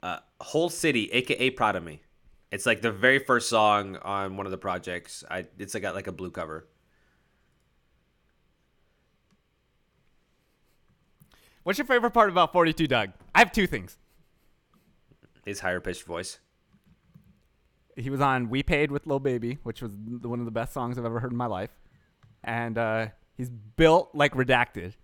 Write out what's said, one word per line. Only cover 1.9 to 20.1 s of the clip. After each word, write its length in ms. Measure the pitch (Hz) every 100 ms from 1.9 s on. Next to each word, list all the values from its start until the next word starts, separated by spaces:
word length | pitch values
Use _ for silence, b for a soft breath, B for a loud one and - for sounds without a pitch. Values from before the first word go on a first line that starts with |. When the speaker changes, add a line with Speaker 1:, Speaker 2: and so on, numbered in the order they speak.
| 76 _ _ _ _ _
Speaker 1:
It's, 140 | 101
like, 160 | - 113
the 100 | 113
very 280 | 98 123 135
first 320 | 135 123 -
song 460 | 113 107 104 98 95
on 420 | - 98 98 95
one 80 | 98
of 40 |
the 40 | 92
projects. 640 | 98 90 82 87 87 - -
I, 140 | 92 87 90
it's, 160 | 98
like, 80 | 110
got, 120 | 95
like, 120 | 90 95
a 60 |
blue 180 | 85 92
cover. 360 | 85 80 78 - _ _ _ _ _ _ _ _ _ _ _ _ _ _ _ _ _ _ _ _ _ _ _ _ _ _ _ _ _ _ _ _ _ _ _ _ _ _ _ _ _ _ _ _ _ _ b b b
Speaker 2:
What's 160 | - 202
your 80 | 277
favorite 260 | 247 233
part 180 | 233 208
about 220 | 180 165
forty-two 340 | 180 170 156 156
Doug? 240 | 123 98 - -
I 60 | -
have 120 | 220
two 140 | - 190
things. 320 | 123 90 - _ _ _ _ _ _ _ _ _ _ _ _ _ _
Speaker 1:
His 160 | - 101
higher 200 | 92 90
pitched 240 | - 90
voice. 340 | - 85 95 - _ _ _ _ _ _ _ - _ _ _ _ _ _ _ -
Speaker 2:
He 140 | 123
was 100 | 135
on 280 | 139 131 120
We 140 | 131
Paid 280 | - 156 151
with 160 | 143 -
Lil 120 | 139
Baby, 400 | 135 123 117 143
which 180 | 120 110
was 80 | 117
th-, 300 | 101 110